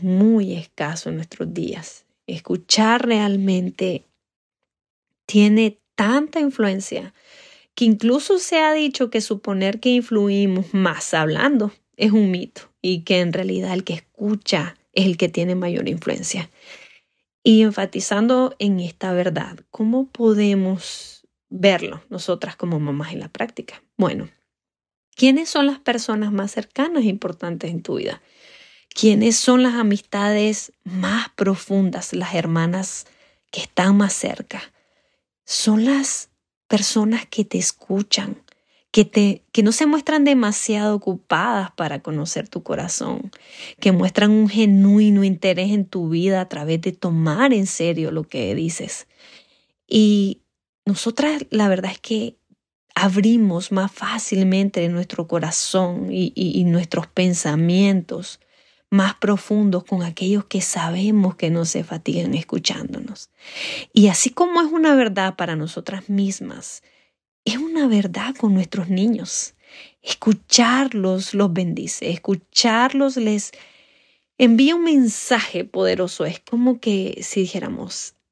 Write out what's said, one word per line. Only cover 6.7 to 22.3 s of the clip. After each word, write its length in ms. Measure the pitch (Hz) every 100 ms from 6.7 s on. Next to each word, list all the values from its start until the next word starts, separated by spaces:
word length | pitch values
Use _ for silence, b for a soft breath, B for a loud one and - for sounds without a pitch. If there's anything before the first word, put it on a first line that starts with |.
| 190 196 208 190 b b b b b b
que 120 | - 226
incluso 520 | 208 226 277 285 370
se 200 | - 330
ha 140 | 311
dicho 380 | 311 302 - 240
que 100 | 226
suponer 600 | 208 208 - 196 190 220
que 80 | 254
influimos 840 | 247 240 220 202 196 196 185 185
más 380 | 196 180 156 -
hablando 580 | 160 156 156 277 269 208 - _ -
es 160 | 214
un 180 | 214 202
mito 400 | 180 - - - _
y 180 | 185 180
que 200 | 165 180
en 120 | 175
realidad 400 | 180 190 185 185
el 100 | 185
que 120 | -
escucha 840 | 165 - - 208 208 - 165 170 - _
es 140 | - 190
el 100 | 170
que 120 | 175
tiene 260 | 175 180 180
mayor 320 | 175 170 -
influencia. 640 | 165 - - 175 196 160 B B B B B B _ _ _
Y 200 | 240 220
enfatizando 920 | 214 202 196 196 - 202 233 254 254 -
en 220 | 208 185
esta 320 | 175 - 185
verdad, 480 | 180 180 156 - - _
¿cómo 380 | - 220 254 269
podemos 1200 | - 226 208 208 196 185 190 - - - - _ _ _
verlo 540 | 190 196 180 - 160 -
nosotras 480 | 180 -